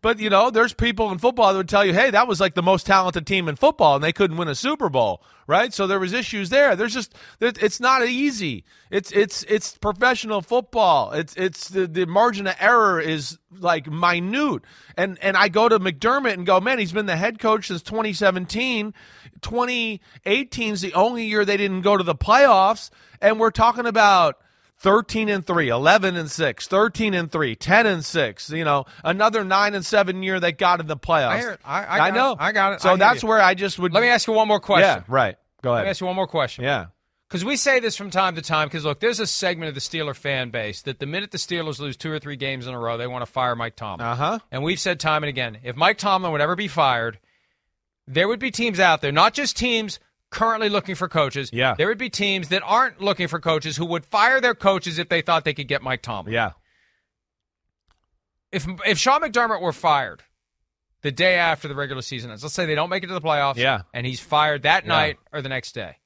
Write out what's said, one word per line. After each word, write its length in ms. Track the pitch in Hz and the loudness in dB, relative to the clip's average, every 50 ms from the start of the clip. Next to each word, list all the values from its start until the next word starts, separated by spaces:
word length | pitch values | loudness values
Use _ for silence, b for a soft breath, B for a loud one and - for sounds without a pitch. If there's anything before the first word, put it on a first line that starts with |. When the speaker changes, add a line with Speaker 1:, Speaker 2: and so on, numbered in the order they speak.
Speaker 1:
but, 200 | - 220 233 208 | 0 0 -2 0
you 100 | 214 214 | 0 2
know, 180 | 196 190 220 254 | 4 4 4 4
there's 240 | 226 220 233 240 - | 4 2 2 2 0
people 400 | - 233 240 233 190 226 214 190 | -2 -2 -2 0 0 -2 -2 -2
in 60 | 175 | 0
football 340 | 156 240 254 247 226 196 196 | 0 0 2 4 4 4 4
that 60 | 190 | 2
would 100 | 190 165 | -2 2
tell 160 | 208 202 208 | 2 2 4
you, 80 | 196 165 | 4 4
"Hey, 180 | 190 240 269 | 4 4 4
that 160 | 208 202 240 | 6 4 4
was, 140 | 247 208 151 | 4 2 0
like, 140 | 190 185 - | 0 0 0
the 80 | 185 170 | 0 2
most 240 | 180 190 180 - | 4 2 2 4
talented 400 | - 196 190 185 180 170 175 160 | 4 4 4 4 2 -2 -4 -4
team 200 | - 196 190 175 | -2 -2 -2 -2
in 100 | 160 147 | -4 -4
football, 380 | - - 294 311 - 202 156 139 | 2 2 2 4 6 4 6 6
and 60 | 139 147 | 4 2
they 80 | 160 | -2
couldn't 280 | 170 - 202 185 160 165 | 0 2 0 0 0 -2
win 100 | 175 160 | -4 -4
a 60 | 139 | -4
Super 340 | - - 262 302 302 285 185 | -4 -2 -2 -2 0 -2 0
Bowl," 340 | 135 131 117 104 92 - b b b b b | 2 2 0 0 0 -6 b b b b b
right? 280 | - 143 185 226 254 202 | 0 2 2 2 0 -2
So 120 | - 196 | -4 -2
there 120 | 185 196 196 | 0 0 -2
was 160 | 185 180 185 | -2 -2 -4
issues 340 | 247 233 - - 208 196 175 | -4 -4 -4 -6 -6 -4 0
there. 260 | 220 277 285 277 208 | 4 4 4 4 4
There's 200 | 175 214 233 208 | 2 0 -4 -2
just, 200 | 262 214 - B B B B B B | -6 -8 -8 B B B B B B
it, 220 | 220 240 226 202 196 | -2 -2 -2 0 -2
it's 160 | 220 - - | -2 -2 0
not 280 | 240 254 262 262 247 240 | 0 2 2 2 2 0
easy. 560 | 254 247 277 294 269 214 196 156 127 95 - b b b b b | 0 0 -2 -2 -2 -2 -6 -6 -6 -8 -12 b b b b b
It's, 220 | b 196 196 - - | b -4 -4 0 0
it's, 300 | 202 208 202 - - - - | 0 0 0 0 -10 -4 -2
it's 260 | 208 214 - - - | -2 -2 -2 -4 -12
professional 640 | _ - 208 208 180 247 254 254 220 - 220 214 202 | _ -4 -4 -2 2 2 2 2 0 -2 -4 -4 -6
football. 720 | 170 - 233 247 247 _ - 233 214 185 160 139 113 98 - | -4 -2 -2 -2 -2 _ -2 0 4 4 4 4 2 0 -4
It's, 240 | 151 165 - - | -6 -6 -6 -6
it's 320 | - 185 190 165 - - - | -4 -4 -4 -4 -6 -16 -8
the, 180 | 185 190 190 | -4 -4 -4
the 200 | 175 160 180 180 | -2 -2 -4 -4
margin 400 | 165 165 196 226 240 220 196 202 | 0 2 2 2 2 2 -2 -4
of 100 | 190 185 - | -4 -4 0
error 400 | 175 208 240 240 220 202 185 165 | 2 4 6 6 6 4 2 2
is, 380 | 156 160 160 156 139 127 170 _ _ _ 170 | 0 -2 -4 -4 -6 -8 -14 _ _ _ -20
like, 340 | 190 185 175 170 160 135 | -6 0 0 0 0 -2
minute. 760 | 156 151 165 175 175 175 170 175 190 220 269 294 294 202 120 _ b b b b b b | -6 -6 0 0 2 2 0 -2 -2 -2 0 0 0 -2 -4 _ b b b b b b
And, 220 | - 180 196 185 - | -2 -2 -2 -2 -2
and 160 | - 196 190 | -2 0 4
I 140 | 185 202 208 | 4 4 4
go 180 | 160 208 220 233 | 4 4 4 4
to 100 | 226 214 | 4 4
McDermott 540 | 185 190 165 135 - 226 254 277 277 247 208 | 2 -2 -4 0 0 0 0 2 0 -2 -2
and 140 | 180 175 | -2 0
go, 120 | 175 190 185 | 2 2 4
"Man, 200 | 185 240 269 247 | 4 2 -2 -2
he's 140 | 208 170 165 | -2 -4 -4
been 120 | 208 214 | -4 -2
the 120 | 202 175 | -2 -2
head 220 | 160 185 220 233 214 | -2 -2 -4 -4 -2
coach 280 | - 226 220 214 196 | 0 2 2 2 0
since 160 | - 175 170 - | -6 -8 -8 -8
twenty 320 | - 202 220 220 214 196 | -8 -6 -4 -4 -4 -2
seventeen. 800 | 160 208 196 185 185 180 - - 214 247 262 247 220 208 214 202 B B B B B B B B - - | 2 2 2 2 2 -4 -6 -4 -4 -4 -2 -2 -4 -4 -6 -10 B B B B B B B B -16 -14
Twenty 580 | - 220 240 247 247 247 240 233 220 214 185 b b b b b | -6 -2 -2 -2 0 -2 -2 -2 -4 -6 -8 b b b b b
eighteen 480 | 196 202 254 277 247 - 240 233 220 214 | -2 0 0 -2 -4 -6 -6 -4 -4 -4
is 80 | 185 | -4
the 140 | 175 196 - | -6 -2 2
only 320 | 175 196 226 240 240 226 | 2 2 2 2 -2 -4
year 180 | 220 214 214 208 | -2 0 0 2
they 140 | 196 202 196 | 2 2 0
didn't 240 | 202 196 190 185 175 | 0 0 -2 0 2
go 160 | 202 202 196 | 2 2 2
to 40 | 185 | 2
the 120 | 170 160 | 0 -2
playoffs." 760 | 135 - - 214 254 285 277 226 190 190 196 226 208 - - b b b b b b | -2 2 4 6 6 8 8 8 6 6 4 2 -2 -6 -18 b b b b b b
And 180 | - 202 220 220 | 2 2 2 4
we're 120 | 226 226 | 0 0
talking 340 | 214 - 220 233 240 233 240 | 2 4 2 2 2 0 -4
about 540 | 233 214 226 214 208 196 185 170 156 131 _ _ _ _ _ _ _ _ _ | -2 2 4 6 6 6 6 4 2 0 _ _ _ _ _ _ _ _ _
thirteen 480 | - 190 196 220 220 - - 220 220 208 | 2 4 4 4 2 0 -4 -4 -2 -2
and 160 | 208 196 170 | -2 -4 -2
three, 240 | - 180 170 156 127 | -2 -2 0 0 0
eleven 460 | 117 120 139 156 190 214 190 190 180 | 0 2 4 6 6 6 4 0 -2
and 140 | 175 160 151 | -4 -6 -8
six, 380 | - - 165 139 113 - - - | -4 -2 -2 -2 -2 -4 -8 -2
thirteen 440 | - 190 214 226 - - 220 214 196 | 2 2 2 2 0 -2 -2 -2 0
and 180 | 180 170 156 - | -2 -4 -4 -2
three, 240 | 165 156 127 110 | -2 -2 -2 -4
ten 280 | - - - 180 214 233 | -6 -2 2 2 4 4
and 200 | 220 190 170 143 | 4 0 -2 -4
six, 440 | - - 165 143 113 101 - - - | -6 -2 -2 -2 -2 -4 -10 -14 -10
you 140 | 147 160 165 | -8 -4 -2
know, 200 | 151 143 143 131 B B B B | 0 0 0 -2 B B B B
another 400 | 160 170 190 214 220 214 226 202 | -4 -2 0 0 0 0 0 -2
nine 300 | 185 190 196 202 208 208 | 0 2 2 2 2 0
and 100 | 196 170 | -4 -6
seven 380 | - - 208 202 180 185 185 190 | 0 2 2 2 2 -2 -6 -4
year 160 | 190 190 185 | -4 -4 -2
that 180 | 175 170 160 | -2 -2 -2
got 220 | _ 196 180 180 175 | _ 2 2 2 2
in 80 | 165 | 0
the 100 | 151 156 | -6 -8
playoffs. 320 | 131 - - 170 156 139 120 | -8 -4 0 0 2 2 0
Speaker 2:
I 80 | 180 208 | 0 -2
hear 100 | 240 240 | -4 -6
it. 100 | 196 - _ | -8 -12 _
I, 180 | - 143 180 202 | -8 -8 -6 -6
I 100 | - 170 | -2 0
Speaker 1:
I 40 | 202 151 180 | 2 2 2
Speaker 2:
got 40 | 196 | 2
Speaker 1:
know. 180 | 233 262 269 240 | 2 0 0 0
Speaker 2:
it. 40 | 135 | -2
I 120 | 147 185 214 | -4 -2 0
got 200 | 208 196 196 196 | 2 0 0 0
it. 60 | - | 0
Speaker 1:
So 100 | - 185 | 2 2
Speaker 2:
I 20 | 185 | 4
hear 60 | 185 | 6
Speaker 1:
that's 240 | 196 214 247 - 240 | 6 4 4 4 0
Speaker 2:
you. 40 | 220 | 2
Speaker 1:
where 120 | 220 220 196 | 4 6 6
I 120 | 185 190 | 6 4
just 240 | 180 196 196 - - | 2 -2 -6 -4 -2
would 120 | 180 180 165 | -4 0 2
Speaker 2:
Let 100 | 196 233 | 2 4
me 60 | 240 | 4
ask 200 | 240 226 - - | 2 2 2 0
you 60 | 220 | 2
one 120 | 214 220 | 2 2
more 140 | 214 214 202 | 2 2 0
question. 240 | - - 202 175 190 196 | 2 2 4 4 6 4
Speaker 1:
Yeah, 140 | 147 95 87 95 | 4 0 -2 -2
right. 280 | 123 135 123 117 110 _ _ _ _ _ - | 0 2 2 2 -2 _ _ _ _ _ -2
Go 80 | 123 | -2
ahead. 80 | 120 117 | 0 0
Speaker 2:
Let 40 | 104 | 0
me 40 | 95 | -2
ask 100 | 190 - | -4 -4
you 60 | 185 | -6
one 80 | 180 180 | -6 -4
more 120 | 190 190 - | -4 -4 -4
question. 340 | - 165 139 120 - - 123 | -2 -4 -4 -4 -4 -6 -4
Speaker 1:
Yeah. 220 | 135 143 120 85 87 _ _ _ _ _ _ _ _ | -2 -2 -2 -4 -8 _ _ _ _ _ _ _ _
Speaker 2:
'Cause 160 | - 180 175 | -8 -6 -4
we 120 | 226 294 | -4 -4
say 220 | 262 - 285 269 254 | -2 2 2 2 2
this 160 | 233 226 - | 0 -2 -6
from 140 | - 202 202 | -6 -12 -6
time 260 | 170 185 190 185 170 | -2 0 0 0 -2
to 40 | 160 156 | -6 -6
time, 260 | - 165 156 151 147 | -2 -2 -2 -2 -2
'cause, 140 | - 165 147 | -4 -6 -4
look, 160 | 151 143 - | -4 -4 -2
there's 180 | - 226 240 202 | -2 -2 -2 -2
a 60 | 220 | -4
segment 420 | 180 - - - 185 180 160 165 156 | -6 -4 -2 -2 -2 -4 -4 -6 -10
of 60 | 143 | -8
the 60 | 139 - | -8 -10
Steeler 320 | - - 165 156 147 135 | -8 -6 -6 -6 -6 -8
fan 340 | - - 143 139 131 127 123 | -8 -6 -4 -4 -4 -4 -6
base 320 | 110 120 110 104 104 - - | -6 -6 -6 -6 -8 -10 -10
that 160 | 135 131 _ | -10 -10 _
the 60 | 139 | -10
minute 240 | 139 151 185 202 202 - | -8 -8 -8 -8 -8 -8
the 60 | 175 | -10
Steelers 400 | - - 175 175 165 156 147 123 | -8 -6 -6 -6 -6 -6 -8 -8
lose 160 | 147 143 127 | -10 -10 -10
two 140 | - - 160 156 | -10 -10 -8 -8
or 60 | 151 | -8
three 160 | - 147 143 | -10 -12 -12
games 300 | 131 139 135 135 127 120 123 | -8 -8 -8 -8 -8 -10 -10
in 40 | 127 | -10
a 60 | 123 | -6
row, 180 | 117 117 117 | -6 -4 -4
they 100 | 113 120 123 | -4 -6 -8
wanna 180 | 123 127 120 | -8 -8 -10
fire 280 | - _ 135 127 123 120 | -6 _ -2 -2 -2 -2
Mike 180 | 117 117 113 110 | -2 -4 -8 -8
Tomlin. 300 | - 117 107 98 85 117 117 | -10 -12 -12 -10 -6 -6 -6
Speaker 1:
Uh-huh. 300 | 120 120 143 160 214 226 - _ - | -4 -2 -2 -4 -4 -6 -8 _ -8
Speaker 2:
And 100 | 131 139 | -6 -4
we've 160 | 160 185 - | -4 -4 -4
said 180 | - 196 175 147 | -2 -4 -4 -2
time 240 | - 160 156 151 151 | -2 -2 0 0 -2
and 40 | 147 | -4
again, 300 | 135 131 127 117 110 107 127 | -6 -6 -6 -6 -8 -10 -12
if 100 | 123 123 | -12 -4
Mike 220 | 131 165 185 214 - | 0 2 2 2 0
Tomlin 320 | - 208 196 185 185 175 160 | -2 -2 -2 0 -2 -2 -2
would 80 | 147 | 0
ever 140 | 147 156 180 | 0 0 -2
be 120 | 180 208 190 | -4 -6 -6
fired, 500 | 139 165 151 135 127 117 113 117 110 104 _ _ _ _ _ _ _ _ _ _ _ _ _ _ _ _ _ | 0 0 2 2 2 0 -2 -6 -8 -12 _ _ _ _ _ _ _ _ _ _ _ _ _ _ _ _ _
there 220 | - 131 151 180 202 | -6 -2 0 0 0
would 100 | 233 220 | 0 -4
be 100 | 240 262 - | -4 -6 -4
teams 260 | - 233 233 202 170 | -2 -4 -2 0 2
out 220 | 190 175 160 151 - | 4 4 4 2 0
there, 100 | 139 139 | 0 2
not 220 | 156 180 220 220 | 4 4 4 2
just 220 | - 285 247 - - | 0 -6 -4 -4 -4
teams 400 | 226 254 233 226 220 202 - - _ _ _ _ _ _ | -2 -2 -2 -2 -4 -6 -10 -14 _ _ _ _ _ _
currently 400 | - - 220 226 226 220 220 208 | -6 -2 -2 -2 0 -2 -2 -2
looking 240 | 202 202 190 - 190 | -2 -2 -4 -4 -8
for 120 | - 185 170 | -8 -8 -4
coaches. 420 | - 165 147 135 - 139 135 117 - | 0 0 0 0 -2 -6 -10 -8 -4
Speaker 1:
Yeah. 220 | 117 127 131 117 | 0 0 0 0
Speaker 2:
There 140 | - 151 196 | 0 -2 -2
would 100 | 233 196 | -2 -4
be 100 | 254 233 | -6 -8
teams 380 | - - 202 202 196 190 170 143 | -6 -4 -2 -2 -2 -2 -2 -2
that 140 | 180 196 - | -4 -4 0
aren't 360 | - 202 233 262 254 - _ 190 | 0 2 2 2 0 -2 _ -4
looking 260 | 202 196 160 180 160 | -4 -2 -2 -4 -4
for 100 | - 170 | -4 -4
coaches 360 | - 170 165 156 139 160 147 | -2 0 -2 0 -2 -6 -6
who 80 | 139 170 | -6 -4
would 200 | 170 170 170 143 | -4 -4 -6 -6
fire 340 | _ - 208 208 240 262 262 | _ 2 2 4 4 4 4
their 140 | 240 247 226 | 2 0 0
coaches 440 | _ - 196 196 180 - 180 160 156 | _ 2 2 2 2 -2 -6 -6 -6
if 120 | 170 - | -4 -2
they 100 | 175 170 | -2 -2
thought 240 | 151 - 170 165 147 | 0 2 0 0 0
they 80 | 160 147 | -2 -6
could 140 | - 143 117 | -6 -4 -4
get 140 | 139 139 - | -4 -4 -4
Mike 180 | 131 131 120 - | -4 -6 -6 -6
Tomlin. 300 | 120 117 101 87 95 110 | -8 -10 -8 -8 -4 -2
Speaker 1:
Yeah. 200 | 117 113 98 82 _ _ _ _ _ _ _ _ _ _ _ _ _ _ _ _ _ _ _ _ _ _ _ _ _ _ _ _ _ _ _ _ _ _ _ _ _ _ _ | -2 -2 -2 -4 _ _ _ _ _ _ _ _ _ _ _ _ _ _ _ _ _ _ _ _ _ _ _ _ _ _ _ _ _ _ _ _ _ _ _ _ _ _ _
Speaker 2:
If, 160 | - 190 139 160 185 180 202 | -8 -8 -6 -6 -10 -6 -2
if 120 | 202 208 156 | -2 -2 0
Sean 220 | - 254 269 302 | 2 2 2 2
McDermott 400 | 330 302 208 240 240 226 220 185 | 0 0 0 0 0 0 -2 -2
were 120 | 175 175 156 | -2 -4 -4
fired 500 | - - 170 151 139 131 104 82 _ _ _ _ _ _ _ _ _ _ _ _ _ _ _ _ _ _ | 0 0 2 2 2 0 -4 -10 _ _ _ _ _ _ _ _ _ _ _ _ _ _ _ _ _ _
the 80 | 147 139 | -8 -2
day 220 | - 170 185 180 | 0 2 2 4
after 340 | 175 175 170 160 147 - 151 | 4 2 2 0 -2 -4 -10
the 60 | 143 | -8
regular 280 | 135 143 135 139 131 123 | -8 -8 -8 -8 -10 -10
season 280 | - - 123 113 120 | -10 -10 -10 -12 -12
ends, 120 | 110 104 127 | -16 -14 -14
let's 120 | 151 - | -10 -6
say 120 | - 180 | -4 -2
they 80 | 156 156 | -2 0
don't 140 | 147 156 175 | -2 -2 -2
make 160 | 190 190 180 | -4 -6 -6
it 40 | 175 | -6
to 40 | 185 | -8
the 60 | 185 | -6
playoffs, 360 | 147 160 151 147 143 139 135 | -2 0 0 2 0 0 0
Speaker 1:
Yeah. 260 | 120 123 135 131 107 95 _ - | 0 0 0 0 -2 -4 _ -10
Speaker 2:
and 140 | 120 120 | -8 -8
he's 140 | 127 131 117 | -8 -8 -10
fired 420 | - - - 147 151 151 151 143 143 | -8 -2 0 2 2 2 0 -2 2
that 220 | 247 170 - - | 2 2 2 2
Speaker 1:
Yeah. 40 | - | 0
Speaker 2:
night 300 | 170 156 156 151 147 _ _ _ - | 0 0 0 0 -4 _ _ _ -12
or 100 | 151 135 | -10 -8
the 60 | 135 | -6
next 240 | 135 127 - - - | -8 -8 -8 -10 -12
day. 240 | 123 104 85 - _ _ | -12 -12 -12 -14 _ _